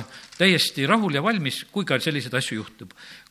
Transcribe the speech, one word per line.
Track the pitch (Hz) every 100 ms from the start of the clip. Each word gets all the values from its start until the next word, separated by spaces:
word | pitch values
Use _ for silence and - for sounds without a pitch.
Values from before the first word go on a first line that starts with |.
| - - - -
täiesti | 190 160 - 139 139
rahul | 226 196 139
ja |
valmis, | 202 208 139 - -
kui | 202
ka | 180 127
selliseid | 165 147 117 123
asju | - 107
juhtub. | 101 - 92 - - - -